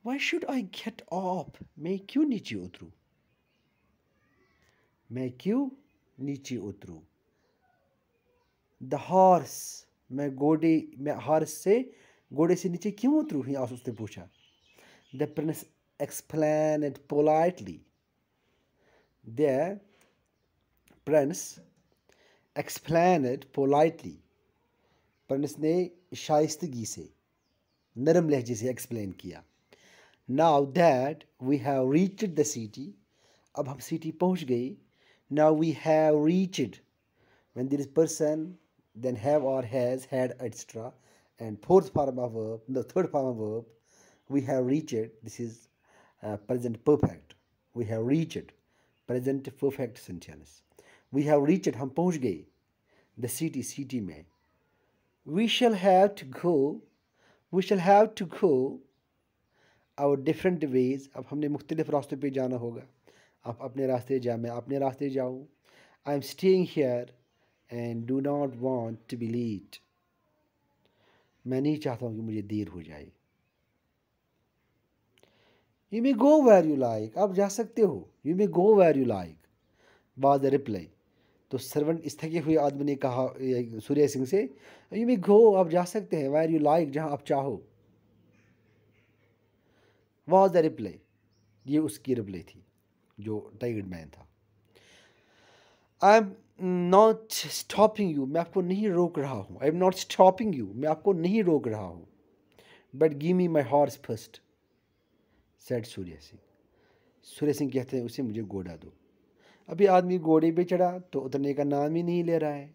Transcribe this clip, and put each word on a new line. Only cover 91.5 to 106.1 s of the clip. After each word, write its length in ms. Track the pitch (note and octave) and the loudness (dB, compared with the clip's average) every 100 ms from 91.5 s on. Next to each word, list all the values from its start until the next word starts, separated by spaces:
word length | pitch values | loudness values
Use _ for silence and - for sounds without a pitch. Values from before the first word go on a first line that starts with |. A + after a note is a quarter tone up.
| _ C3 | _ -2
ये 120 | D3+ | -2
उसकी 360 | D3+ - - | -2 -6 -4
रिप्लाई 260 | A#2+ G2+ F#2 | -4 -4 -12
थी, 240 | D#2+ - _ _ _ _ _ - | -14 -20 _ _ _ _ _ -16
जो 320 | G#2+ G#2+ - G#2+ | -8 -8 -10 -8
टाइगर्ड 260 | A#2+ A2 F#2+ | -6 -6 -8
मैन 220 | F2 D#2 | -12 -14
था। 200 | - - _ _ _ _ _ _ - _ _ _ _ _ _ _ _ _ _ | -20 -20 _ _ _ _ _ _ -20 _ _ _ _ _ _ _ _ _ _
"I 180 | F#3+ A3 | 6 6
am 80 | G3+ - _ _ F#3 F3+ F3 | 4 -8 _ _ -2 0 4
not 240 | F#3+ A3 A3 - | 8 8 4 -6
stopping 840 | - D3+ - - - G#3+ G#3+ G3 D3 | -8 -8 -10 -6 2 2 4 -2 -2
you, 100 | C3+ | -2
मैं 140 | D#3+ | -2
आपको 200 | E3+ G3 | -2 -2
नहीं 280 | F3+ F#3+ G#3+ | -2 -2 0
रोक 300 | F3 F3 D#3 | 2 0 0
रहा 160 | C#3 | -6
हूँ। 260 | B2 F#2+ F2+ | -6 -10 -2
I 40 | |
am 120 | C#3 E3+ | -2 2
not 180 | F#3 | 2
stopping 600 | F#3 - - F#3 F#3 A3 | 2 -8 8 8 8 -4
you, 200 | D3 G2 | -4 -6
मैं 140 | G#2 D3+ | -4 -2
आपको 240 | D#3 G3+ | 0 0
नहीं 300 | F3+ E3+ A3 | 2 2 2
रोक 260 | F3+ D3+ A#2 | 4 2 0
रहा 180 | G#2+ F#2 | -6 -8
हूँ। 200 | E2+ E2 _ _ _ _ _ - - _ C3 | -14 -20 _ _ _ _ _ -20 -20 _ 0
But 160 | D#3 | 0
give 220 | C#3+ D#3+ | 0 0
me 140 | F#3 F3+ | 2 2
my 140 | D#3 | 0
horse 340 | B2 C#3+ C#3 - | 2 2 2 -2
first," 360 | - A2+ - - _ _ _ _ _ _ _ _ _ _ _ _ - | -10 -10 -10 -20 _ _ _ _ _ _ _ _ _ _ _ _ -8
said 160 | B2 | -6
सूर्य 340 | A2+ - F2+ | -6 -14 -14